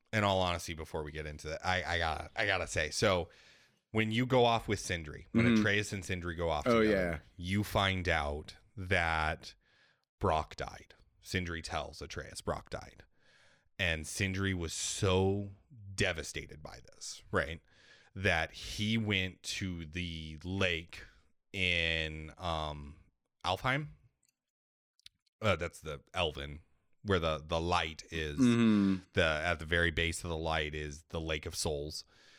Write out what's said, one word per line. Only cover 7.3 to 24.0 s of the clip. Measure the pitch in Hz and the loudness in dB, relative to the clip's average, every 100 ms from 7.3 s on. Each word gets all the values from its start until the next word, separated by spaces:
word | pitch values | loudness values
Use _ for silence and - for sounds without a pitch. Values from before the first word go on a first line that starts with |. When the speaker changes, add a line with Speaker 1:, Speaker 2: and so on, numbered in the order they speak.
| - | -10
Speaker 1:
you | 90 98 | -2 0
find | 104 107 98 95 87 | 2 2 2 2 2
out | 80 73 76 - - _ - | 2 0 -4 -8 -18 _ -12
that | 90 95 82 80 78 82 - - _ _ _ _ _ _ | 0 2 4 2 0 -2 -8 -20 _ _ _ _ _ _
Brock | 98 78 76 - | 2 2 0 -8
died. | - - - - _ _ | -10 -10 -20 -20 _ _
Sindri | - 95 87 82 | -4 -4 -2 -6
tells | - 82 73 76 | -4 -6 -6 -10
Atreus | 71 - 67 - | -12 -10 -10 -8
Brock | - 76 - | -4 -4 -6
died. | - - - - _ _ _ _ _ _ _ | -12 -12 -20 -20 _ _ _ _ _ _ _
And | 92 80 80 | 0 0 -4
Sindri | - 98 92 98 | -2 -2 0 0
was | 92 82 | 0 -4
so | - - - 98 92 95 101 101 - _ 120 98 95 | -4 -4 0 4 4 4 2 -4 -12 _ -20 -14 -2
devastated | 98 82 73 80 73 71 | 0 0 -6 -8 -12 -14
by | 76 - - | -14 -16 -20
this, | - - - - | -16 -14 -14 -4
right, | 95 71 80 - _ - - _ - | -2 -2 -6 -14 _ -20 -20 _ -2
that | 95 82 80 | 2 2 0
he | - - - 107 113 | -4 -10 -4 0 0
went | 107 98 92 - | 2 2 0 -4
to | - - 95 87 80 | -8 -6 -4 -6 -8
the | 85 90 82 78 78 | -6 -6 -6 -10 -10
lake | 90 95 95 82 85 - - - _ _ _ | -4 0 0 0 -4 -14 -18 -20 _ _ _
in, | 98 90 87 82 82 80 78 78 - | 0 2 4 2 0 -2 -6 -10 -6
um, | 90 80 78 73 73 73 _ _ _ _ 87 | -4 -2 -2 -6 -10 -14 _ _ _ _ -2
Alfheim, | 95 131 135 151 - | 0 0 -2 -4 -14